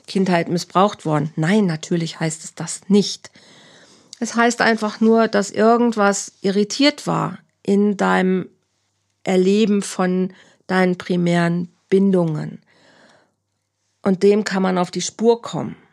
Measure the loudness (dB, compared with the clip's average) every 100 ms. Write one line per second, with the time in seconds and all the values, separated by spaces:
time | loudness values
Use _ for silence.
0 | -8 -2 0 0 0 -4 -2 2 2 0
1 | -4 -2 -2 -2 0 2 0 -2 -4 -4
2 | -4 -4 -6 -6 -12 -12 -12 -10 0 2
3 | 2 -4 -16 _ -20 -20 -20 -20 _ _
4 | _ -12 -6 0 0 2 0 0 -2 0
5 | 2 4 4 0 -2 2 2 4 2 0
6 | 0 -2 -6 -6 -2 0 -2 0 -2 -2
7 | -6 -4 -4 -8 _ _ -2 0 0 0
8 | 0 0 0 -2 -4 _ _ _ _ _
9 | _ _ -2 0 2 2 2 0 -2 -4
10 | -2 -2 -4 -8 _ _ -4 0 0 0
11 | -4 -2 0 2 0 -2 -6 _ _ 2
12 | 4 2 0 -2 -8 -14 _ _ _ _
13 | _ _ _ _ _ _ _ _ _ _
14 | -2 2 4 4 2 0 0 0 -2 -4
15 | -8 -2 0 0 -2 -8 -8 -12 _